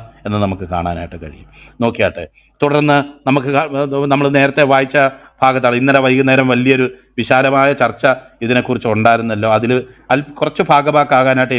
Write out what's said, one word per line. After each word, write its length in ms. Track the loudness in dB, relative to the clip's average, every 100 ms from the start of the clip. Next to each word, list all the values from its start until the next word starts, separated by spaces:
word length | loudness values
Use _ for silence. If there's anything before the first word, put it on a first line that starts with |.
| -8 _ -6
എന്ന് 140 | -4 -4
നമുക്ക് 220 | -4 -6 -6
കാണാനായിട്ട് 440 | -4 -6 -10 -14
കഴിയും. 260 | -18 -20 -20 -20 -20 -4
നോക്കിയാട്ടെ, 440 | -4 0 -2 -2 -16 _ _ -4
തുടർന്ന് 380 | 0 0 2 2 0 -6 -2
നമുക്ക് 260 | -2 0 -2
കാ-, 120 | -2 -4 -4 -4 0
നമ്മൾ 140 | 0 2
നേരത്തെ 340 | 2 0 2
വായിച്ച 340 | 2 2 0 0 0 -2 -18 -2
ഭാഗത്താണ്, 340 | 0 2 0 2
ഇന്നലെ 240 | 2 2
വൈകുന്നേരം 480 | 2 2 2 2 2
വലിയൊരു 380 | 0 2 2 0 -4 _ -8
വിശാലമായ 520 | 0 2 2 2 0
ചർച്ച 300 | 0 -2 0 -2 -2 -6 -8
ഇതിനെക്കുറിച്ച് 460 | -2 0 0 -4 -2
ഉണ്ടായിരുന്നല്ലോ. 640 | 0 2 2 0 -4 0
അതിൽ 200 | 0 0 -2 -4 -16 -4
അൽ-, 180 | -4 -4 -6
കുറച്ച് 240 | -6 -4 2
ഭാഗഭാക്കാകാനായിട്ട് 840 | 2 2 0 2 2 2 0 -2